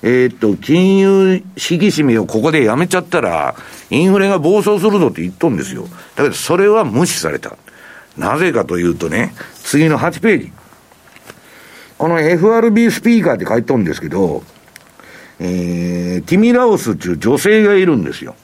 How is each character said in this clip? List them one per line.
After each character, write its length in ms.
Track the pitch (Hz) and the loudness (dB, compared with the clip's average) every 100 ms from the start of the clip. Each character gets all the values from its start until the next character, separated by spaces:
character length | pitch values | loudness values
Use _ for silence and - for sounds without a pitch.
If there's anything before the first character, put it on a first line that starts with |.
え 240 | 110 127 127 | 0 2 0
ー 80 | |
っ 40 | 117 | 0
と、 180 | 110 92 | -2 -2
金 420 | - 160 185 190 | 0 2 4 4
融 380 | 196 196 190 185 | 4 4 2 0
引 60 | 185 | -4
き 220 | - - 170 202 | -12 -4 0 0
締 180 | 156 | 2
め 140 | 143 113 | 0 0
を 80 | 95 | 0
こ 160 | 110 | -2
こ 100 | 135 | 0
で 120 | 156 | 2
や 120 | 117 120 | 2 0
め 100 | 180 | 0
ち 80 | |
ゃ 60 | 185 | -2
っ 20 | |
た 160 | 175 175 | -2 -2
ら、 340 | 110 82 69 - - - - | -2 -2 -4 -6 -14 -20 -6
イ 140 | 123 | 0
ン 80 | 180 | 2
フ 60 | 196 | 4
レ 100 | 196 | 2
が 100 | 196 | 0
暴 220 | 151 208 | 2 2
走 180 | 202 208 | 2 2
す 120 | 202 | 2
る 80 | 202 | 2
ぞ 100 | 147 | 0
っ 40 | |
て 100 | 85 | -2
言 80 | 87 | -8
っ 40 | |
と 140 | 92 165 | -2 -2
ん 80 | 101 | -2
で 80 | |
す 100 | 65 | -6
よ。 140 | 65 90 - - | -10 -14 -18 -20
だ 100 | - | -2
け 40 | 139 | -2
ど、 60 | |
そ 220 | - - 175 | -2 -4 0
れ 120 | 196 | 2
は 160 | 220 | 2
無 220 | 170 107 175 | 2 0 0
視 120 | - | -2
さ 120 | - | -6
れ 80 | 71 | -6
た。 180 | - - - - - - - - | -10 -18 -20 -20 -20 -20 -20 -8
な 180 | 92 135 | -4 0
ぜ 160 | 180 | 0
か 120 | 117 | 0
と 140 | 95 90 | -2 -2
い 80 | 87 | -2
う 80 | |
と 140 | 85 82 | -2 -4
ね、 260 | 87 - - - - | -4 -6 -8 -20 -18
次 260 | - 147 160 | -4 0 2
の 80 | 143 | 2
八 240 | 156 165 | -2 -2
ペ 140 | 220 | 0
ー 80 | 180 | 0
ジ。 100 | 92 - - - _ _ _ - - - - - - - - - | -2 -18 -20 -20 _ _ _ -20 -20 -20 -20 -20 -20 -20 -20 -6
こ 100 | 156 | -2
の 120 | 170 | 0
エ 160 | 156 175 | 0 2
フ 180 | 196 | 2
ア 40 | 233 | 2
ー 20 | |
ル 100 | 233 | 2
ビ 180 | 214 233 | 2 2
ー 20 | |
ス 100 | - | 0
ピ 200 | - 233 | 2 2
ー 40 | |
カ 80 | 170 | 2
ー 20 | 113 | -2
っ 20 | |
て 80 | 90 | -2
書 100 | 113 | -2
い 80 | |
と 120 | 113 131 | 0 -2
ん 60 | |
で 100 | 90 | -2
す 60 | 76 | -4
け 80 | 76 | -6
ど、 340 | 85 92 69 - - _ - - _ - - - - | -2 -2 -2 -10 -20 _ -20 -20 _ -20 -20 -20 -12
え 800 | 90 90 87 87 87 87 87 90 | -6 -4 -4 -4 -4 -4 -4 -6
ー、 60 | 78 | -2
テ 80 | 180 | 2
ィ 20 | |
ミ 140 | 220 | 4
ラ 140 | 240 247 | 4 2
オ 120 | 202 | 0
ス 140 | - | -2
っ 20 | 107 | -4
て 120 | 90 | -4
い 40 | |
う 40 | 82 | -2
女 200 | 110 139 | 0 0
性 260 | 202 214 | 4 4
が 100 | 208 | 4
い 100 | 202 | 4
る 120 | 185 139 | 2 0
ん 80 | |
で 80 | 76 | -2
す 120 | - | -8
よ。 100 | - - | -14 -18